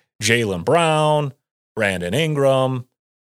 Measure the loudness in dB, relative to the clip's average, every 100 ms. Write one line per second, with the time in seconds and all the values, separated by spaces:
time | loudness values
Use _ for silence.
0 | _ -6 0 0 0 -2 0 2 2 2
1 | 2 0 -2 -10 _ _ _ -4 -2 -2
2 | -2 -2 -2 0 2 2 0 -4 -10 _
3 | _ _ _